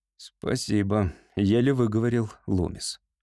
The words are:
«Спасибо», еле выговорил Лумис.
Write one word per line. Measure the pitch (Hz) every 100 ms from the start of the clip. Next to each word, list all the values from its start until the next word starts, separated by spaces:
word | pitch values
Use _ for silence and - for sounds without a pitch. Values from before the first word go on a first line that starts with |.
| _ _
«Спасибо», | - - - 127 - 107 95 107 92 - _ -
еле | 101 117 131
выговорил | 131 113 107 117 120 107 - -
Лумис. | 95 85 95 - - _ _